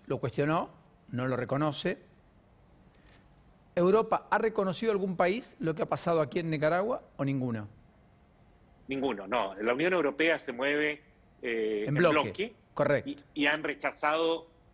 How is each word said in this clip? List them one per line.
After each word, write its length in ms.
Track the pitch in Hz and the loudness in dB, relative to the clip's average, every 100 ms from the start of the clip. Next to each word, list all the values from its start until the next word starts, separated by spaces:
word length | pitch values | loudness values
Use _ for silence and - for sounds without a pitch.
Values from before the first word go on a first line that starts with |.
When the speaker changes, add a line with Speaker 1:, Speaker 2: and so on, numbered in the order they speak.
| - | -8
Speaker 1:
lo 140 | 135 | -4
cuestionó, 500 | 127 - 143 165 269 - - _ - | -4 0 0 0 -2 -10 -20 _ -8
no 180 | 123 131 | -4 -2
lo 80 | 123 | -2
reconoce. 600 | 123 135 151 143 180 - - - - _ _ _ - - - - - - - - - - - 180 | -2 0 0 0 -4 -4 -12 -20 -20 _ _ _ -20 -20 -20 -20 -20 -20 -20 -20 -20 -20 -6 2
¿Europa 520 | 180 220 220 185 - | 4 4 4 -2 0
ha 60 | 208 | 0
reconocido 540 | 220 214 190 - 226 | 0 0 -2 0 -2
algún 240 | 202 190 170 | 0 -2 0
país 380 | 180 226 - - | 0 0 -6 -6
lo 160 | 160 151 | -4 -2
que 80 | |
ha 40 | 160 | -2
pasado 340 | 151 175 165 | -2 2 2
aquí 180 | 147 180 | 2 -2
en 100 | 165 | -2
Nicaragua 540 | 156 151 175 214 254 - - | 0 2 2 -2 -4 -8 -4
o 80 | 139 | -2
ninguno? 420 | 139 127 113 104 - - - - - - _ - - - - - | 0 -2 -4 -8 -16 -20 -20 -20 -20 -20 _ -20 -20 -20 -20 -8
Speaker 2:
Ninguno, 400 | 135 135 101 95 | -2 0 -2 -2
no. 260 | 120 98 98 | 0 0 -2
La 120 | 110 | 0
Unión 200 | 127 175 | 2 2
Europea 460 | 180 143 139 165 147 | 2 0 2 2 2
se 140 | - | -2
mueve, 480 | 120 139 147 151 147 - - - - | -4 0 0 0 -4 -12 -20 -20 -10
eh, 420 | 123 113 110 107 | -4 -2 0 -2
Speaker 1:
En 60 | 110 | 0
Speaker 2:
en 60 | 147 | 2
Speaker 1:
bloque. 180 | 175 | 4
Speaker 2:
bloque 420 | 151 120 - 226 - _ | 4 0 -4 -8 -10 _
Speaker 1:
Correcto. 360 | - 165 135 - | -2 2 2 -2
Speaker 2:
y, 320 | - - - | -12 -12 -2
y 40 | 147 | 0
han 160 | 156 | 0
rechazado, 880 | 156 139 139 - 151 160 165 165 - _ _ | -4 -4 -4 0 0 2 0 -2 -6 _ _